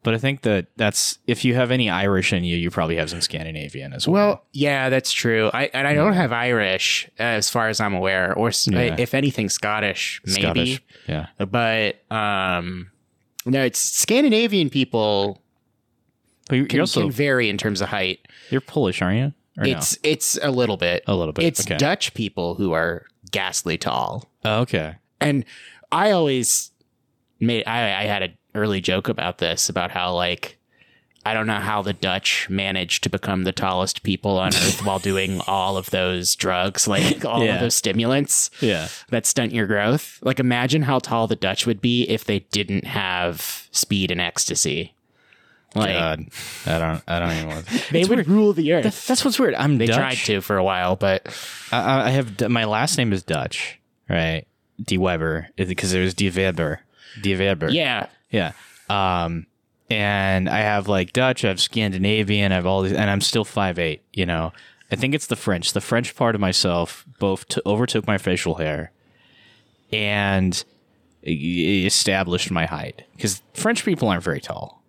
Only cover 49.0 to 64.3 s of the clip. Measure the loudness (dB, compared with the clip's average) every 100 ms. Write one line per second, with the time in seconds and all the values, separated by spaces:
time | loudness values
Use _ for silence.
49 | -2 0 2 2 2 2 2 4 4 2
50 | 2 -2 0 0 2 2 2 2 0 2
51 | 2 0 -2 -14 -14 -16 -2 0 2 2
52 | 2 2 0 -2 0 2 2 0 0 0
53 | 2 0 0 -2 -2 -6 -8 -12 _ _
54 | -2 0 0 -2 -8 _ _ -12 -2 0
55 | 2 0 -2 -2 -6 -6 -4 -2 0 0
56 | 0 0 -2 0 0 0 -4 -4 _ _
57 | -20 -6 -2 0 0 0 0 0 0 -2
58 | -6 _ _ -2 -2 -6 -20 -20 -4 0
59 | 2 0 -2 -4 -10 _ _ _ _ -2
60 | 0 2 2 2 2 0 2 0 2 0
61 | 2 2 0 2 0 0 -2 0 0 2
62 | 2 2 2 2 4 2 2 2 2 2
63 | 2 2 2 0 0 0 0 0 -2 -4
64 | _ -4 -2